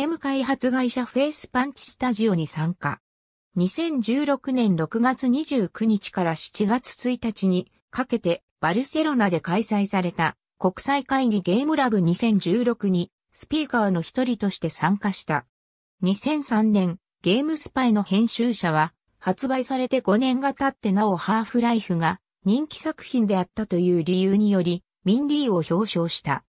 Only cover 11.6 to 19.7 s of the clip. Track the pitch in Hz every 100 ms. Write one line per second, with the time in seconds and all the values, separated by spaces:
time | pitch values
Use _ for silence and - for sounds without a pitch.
11.6 | 294 294 254 208 170 180 233 202 170 226
12.6 | 240 233 202 180 175 _ _ - - 311
13.6 | 285 240 202 170 - - 254 226 196 -
14.6 | 160 - 160 202 202 - - 151 - _
15.6 | _ _ _ - 185 196 269 302 277 220
16.6 | 220 208 180 170 _ _ 170 226 302 311
17.6 | - 262 247 208 196 190 233 - 240 208
18.6 | 170 156 160 _ _ _ 185 185 262 262
19.6 | 247